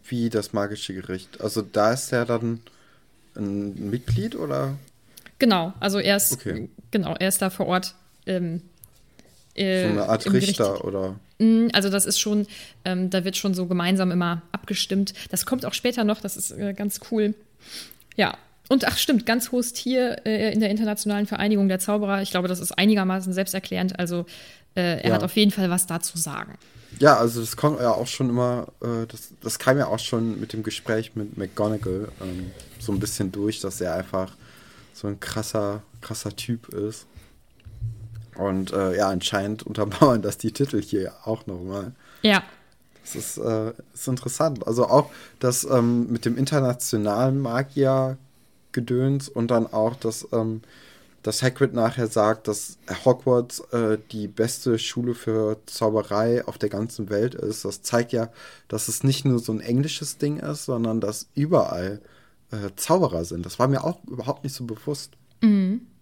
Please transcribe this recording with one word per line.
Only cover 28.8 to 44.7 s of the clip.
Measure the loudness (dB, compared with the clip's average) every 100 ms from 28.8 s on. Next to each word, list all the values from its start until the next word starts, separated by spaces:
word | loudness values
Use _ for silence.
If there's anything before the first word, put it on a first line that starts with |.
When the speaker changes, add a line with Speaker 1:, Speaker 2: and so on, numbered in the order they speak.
Speaker 1:
äh, | -4 -4 -6
das, | -10 -18 -10
das | -8 0
kam | 2 4
ja | 2
auch | -2
schon | -2 0 0 -2
mit | -6
dem | -6
Gespräch | -6 -6 -2 -2 -2
mit | -8 -8 -8
McGonagall, | -8 -2 0 0 -2 -4 -6 -10
ähm, | -10 -8 -10 -14 -20 -10
so | -4
ein | -2
bisschen | -2 -2 -4
durch, | -2 -4 -2
dass | -8 -4
er | -4
einfach | -4 -4 -4 -4 -10 -20 -20 -20 -20 -20
so | -8 -8
ein | -6
krasser, | -6 -6 -2 -2 -2 -4 -10 -20
krasser | -12 -8 -8 -8
Typ | -6 -6 -6
ist. | -6 -6 -8 -18 -20 -20 -20 _ _ -20 -10 -10 -10 -16 -16 -16 -4
Und, | -2 -2 0
äh, | 0 0 2
ja, | 2
anscheinend | 0 -2 -2 -2 -6
untermauern | -6 -2 -2 4 6 6
das | 0 -2
die | -4
Titel | 0 0 0
hier | -2 -2 -2 -8
auch | -6 -6 -6
nochmal. | -10 -6 -6 -8 -12 -20 0
Speaker 2:
Ja. | 4 4 0 -20 _ _ _ _
Speaker 1:
Das | -12 -10
ist, | -8 -4
äh, | -2 -2 -2 -8 -18
ist | -10 -6
interessant. | -6 -6 -2 -2 -2
Also | -2